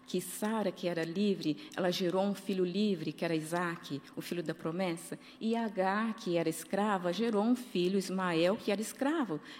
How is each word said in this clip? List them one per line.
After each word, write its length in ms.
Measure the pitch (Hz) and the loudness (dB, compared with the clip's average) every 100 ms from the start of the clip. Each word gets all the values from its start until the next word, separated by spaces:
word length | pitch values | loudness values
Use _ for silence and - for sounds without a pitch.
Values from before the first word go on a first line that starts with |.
| - | -4
que 160 | 185 | -4
Sara, 500 | - - 214 220 190 | -4 -4 -2 0 -2
que 160 | 175 180 | -2 -2
era 160 | 170 | -2
livre, 680 | 165 170 208 180 156 147 - - | -2 2 2 2 0 -2 -4 -2
ela 160 | 185 | 0
gerou 320 | 180 185 185 | 2 2 2
um 100 | 202 | 2
filho 300 | 196 - 190 | 0 -2 0
livre, 480 | 180 180 208 185 156 | 0 2 2 2 -2
que 140 | 151 170 | -4 0
era 100 | 160 | 0
Isaque, 680 | 156 170 180 170 - 139 - - | 0 -2 -2 -4 -6 -8 -8 -12
o 60 | |
filho 200 | 165 175 | -6 -4
da 140 | 165 160 | -4 -4
promessa, 640 | 165 165 185 165 - - - - | -4 -2 -2 -2 -6 -12 -14 -6
e 160 | 226 226 | -2 0
Agar, 580 | 226 196 190 202 226 214 | 0 0 2 2 0 -2
que 220 | - 170 | 0 2
era 100 | 160 | 2
escrava, 640 | 160 - 196 208 196 180 | 0 -2 0 2 2 0
gerou 320 | 175 233 208 | 0 2 2
um 120 | 214 247 | 4 2
filho, 440 | - 185 175 196 | 2 2 4 2
Ismael, 560 | 185 185 185 165 170 214 | 0 0 2 4 4 4
que 140 | - | 2
era 80 | 202 | 0
escravo, 600 | 220 - 269 330 233 151 - - | 0 -2 0 2 0 -2 -6 -4